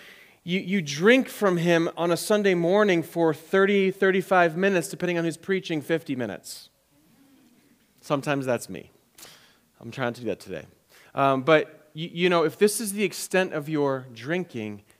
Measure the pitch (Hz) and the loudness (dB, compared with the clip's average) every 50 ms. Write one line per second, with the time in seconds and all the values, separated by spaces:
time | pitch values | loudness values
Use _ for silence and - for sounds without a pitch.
0 | - - - - - - _ _ _ 165 180 190 - 175 196 196 156 143 139 147 | -20 -20 -20 -20 -20 -20 _ _ _ -4 -4 -4 -2 -2 -2 -2 -2 -4 -4 2
1 | 185 226 254 262 - - - - 208 190 180 170 165 175 170 165 165 - - 160 | 6 6 6 6 4 0 -4 0 0 2 2 2 2 4 4 4 2 0 -2 -2
2 | 170 175 170 160 - - 214 208 202 196 180 175 165 170 196 208 214 202 175 165 | 0 0 0 -2 0 0 0 2 2 2 2 2 2 2 4 4 4 4 2 2
3 | 143 - - 170 165 160 151 - - - 196 196 196 196 202 196 190 190 185 - | 0 -2 -2 0 0 0 0 -2 -4 -2 2 2 4 4 4 2 2 0 0 2
4 | 202 190 185 190 - - 190 180 175 170 156 180 196 202 190 170 170 - 175 - | 2 2 2 2 0 2 4 4 4 4 2 0 0 2 2 0 -2 -4 -6 -6
5 | 180 175 175 165 165 165 160 - - 190 190 185 180 - 165 151 123 - 165 160 | -4 -4 -2 -2 -2 -4 -6 -6 -6 -4 -4 -4 -4 -4 -6 -6 -2 -2 -4 -4
6 | 165 - 135 123 120 101 87 - - - - - - - _ _ _ _ _ _ | -2 -6 -6 -4 -4 -6 -8 -10 -14 -16 -18 -18 -18 -20 _ _ _ _ _ _
7 | _ _ _ _ _ _ _ _ _ _ _ _ _ _ _ _ _ _ _ _ | _ _ _ _ _ _ _ _ _ _ _ _ _ _ _ _ _ _ _ _
8 | - - 151 139 131 151 143 139 131 131 120 110 - - 92 67 - - _ _ | -4 -4 -4 -2 0 -2 -2 -2 0 -2 -2 -2 -4 -8 -14 -14 -16 -18 _ _
9 | _ _ _ - - - - - - _ _ _ _ _ _ _ - 117 113 135 | _ _ _ -20 -20 -20 -20 -20 -20 _ _ _ _ _ _ _ -18 -14 -8 -4
10 | 127 120 117 123 120 104 90 - - 98 90 73 - - - _ _ _ _ - | -4 -4 -4 -6 -6 -6 -6 -8 -10 -12 -12 -12 -12 -16 -20 _ _ _ _ -20
11 | - - - 139 139 139 135 135 131 160 156 151 - - - - - _ - 156 | -20 -8 -2 0 2 2 2 2 4 4 4 4 4 0 -8 -18 -20 _ -14 -12
12 | 170 - - 170 180 180 175 170 156 160 - - 202 208 208 - 226 196 196 208 | -12 -10 -4 0 2 2 4 4 2 0 2 2 2 2 2 -2 -6 -6 -2 -2
13 | 202 175 - - - - 190 185 185 185 - 156 139 156 156 147 143 139 135 131 | -2 -2 -2 -6 -8 -2 0 0 0 0 -4 -6 -6 -4 -2 -2 0 0 -2 -4
14 | 131 131 117 113 120 143 170 185 175 - - 117 107 104 104 101 - _ _ _ | -6 -12 -16 -14 -8 -6 -4 -4 -6 -6 -8 -8 -8 -8 -10 -12 -18 _ _ _